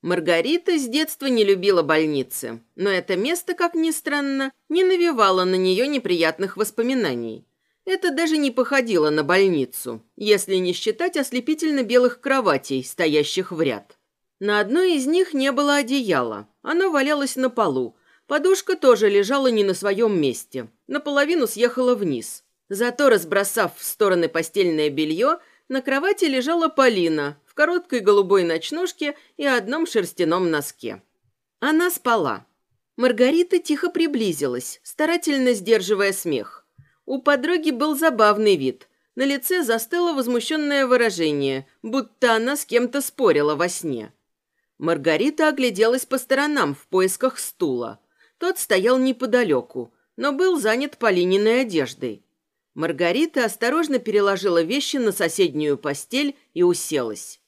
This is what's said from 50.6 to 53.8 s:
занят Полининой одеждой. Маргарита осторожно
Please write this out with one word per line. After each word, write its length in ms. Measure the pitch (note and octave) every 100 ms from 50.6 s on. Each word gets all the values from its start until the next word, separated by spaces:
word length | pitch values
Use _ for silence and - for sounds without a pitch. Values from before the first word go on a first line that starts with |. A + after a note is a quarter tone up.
занят 380 | G#3+ A3+ C#4+ -
Полининой 640 | A#3 F3+ F3+ G3 G#3 A#3
одеждой. 600 | B3+ E3+ C3 - B2+ G2+ _ _ _ _ _
Маргарита 720 | - D#3+ C#3+ F3 G#3 E4+ D4 A3+
осторожно 520 | - A#3+ D4+